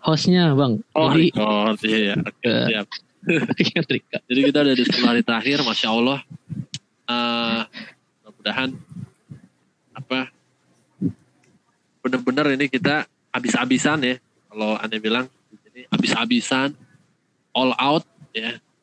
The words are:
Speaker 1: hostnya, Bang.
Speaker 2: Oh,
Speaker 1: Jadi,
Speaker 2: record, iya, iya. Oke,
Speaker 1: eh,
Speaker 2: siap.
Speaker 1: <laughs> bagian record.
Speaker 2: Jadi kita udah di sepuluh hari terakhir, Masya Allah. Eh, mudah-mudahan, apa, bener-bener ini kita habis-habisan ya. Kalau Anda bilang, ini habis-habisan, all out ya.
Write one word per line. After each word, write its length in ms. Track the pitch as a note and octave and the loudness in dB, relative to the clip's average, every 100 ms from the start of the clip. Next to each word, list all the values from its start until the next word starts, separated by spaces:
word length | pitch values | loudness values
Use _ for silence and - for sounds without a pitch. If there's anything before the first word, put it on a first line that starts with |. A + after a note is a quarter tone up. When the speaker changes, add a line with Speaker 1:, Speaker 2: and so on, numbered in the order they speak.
Speaker 1:
hostnya, 400 | - D#3 F#3+ F3+ E3+ C3+ | 0 2 4 4 6 4
Bang. 240 | C3+ G#2+ - | 2 0 -2
Speaker 2:
Oh, 200 | D#3 D#3+ | 0 4
Speaker 1:
Jadi, 200 | D#3 - | 4 4
Speaker 2:
record, 460 | - G#2+ G#2 G#2+ G#2+ | 2 0 2 0 0
iya, 140 | G#2+ A2 | 0 0
iya. 160 | G2+ G2+ | 0 -2
Oke, 280 | G2+ - A#2+ | -4 -4 0
Speaker 1:
eh, 200 | A2+ A#2+ | 0 0
Speaker 2:
siap. 200 | A2 G#2+ - _ _ - | -2 -6 -12 _ _ -2
Speaker 1:
<laughs> 260 | E3 - - | 0 0 0
bagian 300 | E3+ F3+ D#3 | 0 0 -2
record. 340 | - - - - | -4 -4 -10 -2
Speaker 2:
Jadi 120 | B2 C#3 | 2 4
kita 60 | C#3+ | 4
udah 120 | C#3+ B2 | 4 2
di 80 | |
sepuluh 240 | B2 A#2+ B2 | 2 2 2
hari 140 | A#2 | 2
terakhir, 340 | A2+ A2+ A#2 C#3+ | 0 -2 0 -2
Masya 240 | B2 G#2+ A2+ | -2 -2 0
Allah. 280 | A2+ B2 C#3 - - - - - - _ _ - | 2 2 0 -6 -20 -12 -12 -10 -14 _ _ -6
Eh, 520 | A#2+ A#2+ A#2 A#2+ A2+ A2+ - - - _ _ | -4 -2 -2 -2 -2 -6 -12 -20 -20 _ _
mudah-mudahan, 480 | G#2+ - G#2 A#2+ C3 - - - - _ - - - _ _ _ _ | -20 -8 -6 -4 -4 -6 -14 -16 -16 _ -20 -20 -20 _ _ _ _
apa, 280 | - C3 C3 B2+ _ _ _ _ _ _ - - - _ _ _ _ _ _ _ _ B2+ | -16 -6 -4 -6 _ _ _ _ _ _ -6 -6 -6 _ _ _ _ _ _ _ _ -4
bener-bener 400 | B2+ B2 C3 D3 C3+ | -2 0 0 0 0
ini 100 | C#3+ | 0
kita 400 | B2+ C#3+ D3 - _ _ | -2 0 -2 -4 _ _
habis-habisan 680 | B2+ B2 A#2+ B2+ B2+ D3 D3+ B2+ | -6 -2 0 2 2 2 0 0
ya. 100 | B2+ _ _ _ | -4 _ _ _
Kalau 300 | G#2+ G#2+ G#2+ | -6 -2 -2
Anda 180 | A2 A2 | -4 -4
bilang, 240 | G#2+ A#2+ B2+ _ _ - _ B2 | -2 -2 -4 _ _ -20 _ -20
ini 80 | B2 | -4
habis-habisan, 800 | A2 - A2+ A#2 A#2+ - C3 C#3 - - _ _ _ _ _ _ | -2 0 0 0 0 0 0 -2 -4 -16 _ _ _ _ _ _
all 240 | - B2+ B2 | 0 0 2
out 320 | C3+ D#3+ - _ - | 0 0 -2 _ -16
ya. 240 | A2+ A2+ A#2+ _ _ | -10 -10 -10 _ _